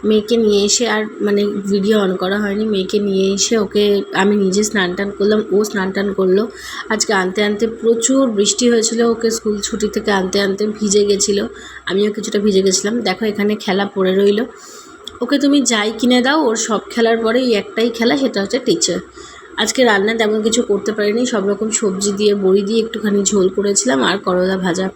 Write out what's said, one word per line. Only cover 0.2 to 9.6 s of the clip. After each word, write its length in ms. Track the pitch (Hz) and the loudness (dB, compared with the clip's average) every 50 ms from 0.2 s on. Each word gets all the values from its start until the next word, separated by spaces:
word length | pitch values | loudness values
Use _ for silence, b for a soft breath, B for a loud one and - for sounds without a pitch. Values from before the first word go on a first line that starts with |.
| 208 - 240 233 | 2 2 2 2
নিয়ে 280 | 226 208 208 202 202 | 4 4 4 4 2
এসে 240 | 208 196 - 247 220 | 2 2 0 0 0
আর 160 | 214 214 214 214 - - | 0 -2 -2 -4 -6 -4
মানে 240 | - 208 202 202 208 | -2 0 0 0 0
ভিডিও 600 | 202 208 208 190 196 196 202 190 202 220 214 202 | 0 -2 -4 -4 -2 -2 0 2 2 2 2 2
on 100 | 185 185 | 0 -2
করা 240 | 185 185 185 196 208 | -2 -2 -4 -2 -2
হয়নি। 260 | 208 202 196 208 214 | -2 -2 -2 -2 -2
মেয়েকে 340 | 220 208 190 180 185 - 208 | -2 -2 -2 -2 -2 -2 -2
নিয়ে 340 | 202 202 190 190 190 190 196 | 0 0 0 0 0 0 0
এসে 240 | 196 - - 240 226 | 0 0 0 0 0
ওকে 460 | 208 196 - 208 208 208 202 196 - - - | 0 0 0 0 2 2 2 0 -2 -4 -2
আমি 220 | 170 190 202 208 | 0 2 2 4
নিজে 280 | 208 196 190 180 196 214 | 2 2 2 2 0 0
স্নান 320 | 214 - 208 190 175 180 | 0 0 -2 -2 -2 -2
টান 160 | 185 202 202 | -4 -4 -6
করলাম, 320 | 196 - 196 208 214 214 208 - | -4 -2 0 2 2 2 0 0
ও 120 | - 196 214 | 0 0 0
স্নান 280 | 214 - 208 185 190 | 0 -2 -4 -4 -2
টান 220 | 190 202 196 202 190 | -2 -2 -2 -2 -2
করলো। 340 | 190 190 185 185 196 220 247 B B B B B B B B | 0 2 2 2 2 2 -2 B B B B B B B B
আজকে 240 | 226 208 - - 220 | -2 -2 0 0 0
আনতে 300 | 190 185 185 190 214 214 | 0 0 -2 -2 -2 0
আনতে 240 | 208 208 202 220 226 | 0 0 0 -2 -4
প্রচুর 640 | 226 - - 226 233 226 226 - 262 269 269 254 | -4 -2 2 2 2 2 2 2 2 2 2 2
বৃষ্টি 380 | 220 196 208 196 - - 247 240 | 2 0 0 0 0 2 2 2
হয়েছিল, 320 | 240 233 214 220 - 226 | 4 4 2 0 0 0
ওকে 300 | 233 233 226 226 233 226 | 0 0 0 0 0 -2
স্কুল 280 | 220 226 - 214 208 | -2 -2 -4 -4 -4
ছুটি 280 | 208 | -4